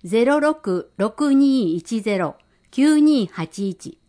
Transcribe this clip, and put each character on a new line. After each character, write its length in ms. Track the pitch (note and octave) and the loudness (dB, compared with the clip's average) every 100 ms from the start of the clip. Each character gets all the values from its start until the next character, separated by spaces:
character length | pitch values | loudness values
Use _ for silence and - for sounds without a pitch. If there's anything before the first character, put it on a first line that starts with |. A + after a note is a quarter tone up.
| F3 | -2
ゼ 180 | G#3+ | 0
ロ 160 | A#3+ D4 | 2 2
六 540 | D4 D#4 - F3+ - - | 0 -2 -4 -6 -6 -6
六 380 | G#3 - D4 | -6 -2 0
二 420 | C4+ C#4 C4 F#3 E3+ | 4 4 2 0 -4
一 240 | - A3+ | -6 -6
ゼ 180 | G#3 G3 | -4 -4
ロ 200 | D#3+ - _ _ _ | -4 -8 _ _ _
九 280 | - C#4+ D4+ | 0 2 4
二 280 | D4+ C#4+ F#3 | 4 2 -2
八 420 | - D#3+ - G3 | -6 -10 -6 -8
一。 300 | F3+ - - | -8 -16 -20